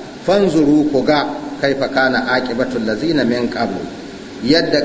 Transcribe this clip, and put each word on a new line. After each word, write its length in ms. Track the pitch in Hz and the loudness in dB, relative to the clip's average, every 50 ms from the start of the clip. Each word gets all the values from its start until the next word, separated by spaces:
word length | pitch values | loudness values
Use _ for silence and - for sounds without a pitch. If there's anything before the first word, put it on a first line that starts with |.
| - - - - - | -12 -14 -16 -6 0
"fanzuru," 640 | 170 190 202 196 170 147 165 147 143 151 151 147 147 | 0 2 4 4 4 4 4 4 6 4 4 4 2
ku 120 | 139 127 113 | 2 2 2
ga, 240 | 147 151 143 135 - - - - - - - | 2 2 2 0 -2 -6 -8 -10 -10 -6 -2
"kaifa 300 | 143 139 131 135 131 113 | 0 0 0 0 -2 0
kana 340 | 117 131 131 131 127 113 117 123 | 2 2 2 2 2 0 0 0
aqibatul 540 | 127 127 123 117 117 123 127 131 127 117 110 | 0 0 0 -2 -2 -2 -2 -2 -2 -2 -2
lazina 380 | 107 107 - 151 170 156 143 120 | -2 -2 -2 -2 0 0 2 2
min 240 | 113 120 123 120 113 | 2 2 0 0 -2
qablu," 300 | - 117 117 95 95 90 82 - - - - - - - - - - 120 110 | -2 -2 -2 -2 -4 -6 -8 -10 -12 -14 -14 -14 -16 -16 -16 -16 -12 -4 0
yadda 380 | 123 156 170 175 - 156 143 | 2 2 2 2 2 0 0